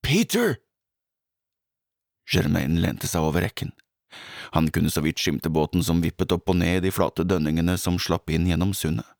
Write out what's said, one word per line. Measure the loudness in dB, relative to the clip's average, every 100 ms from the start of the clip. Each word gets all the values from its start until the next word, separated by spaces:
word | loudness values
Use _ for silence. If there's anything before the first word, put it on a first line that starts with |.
«Peter!» | 2 0 2 0 0 -2 _ _ _ _ _ _ _ _ _ _ _ _ _ _ _ _ -2
Germain | 0 2 0 0 0
lente | 0 -2 -4
seg | 0
over | 0 0
rekken. | -2 -6 -10 -12 _ _ _ -20 -18 -16 -4
Han | 0 0
kunne | 2 0
så | 0
vidt | -2 -2
skimte | -4 -2 -2
båten | 0 0 0
som | 2 2
vippet | 0 -2 -2
opp | 0 2
og | 2
ned | 2 2
i | 0
flate | 2 0 0
dønningene | 0 2 2 2 2 0
som | 0 -2
slapp | 0 -2 0
inn | 0 2
gjennom | 2 0 0
sundet. | -2 -4 -6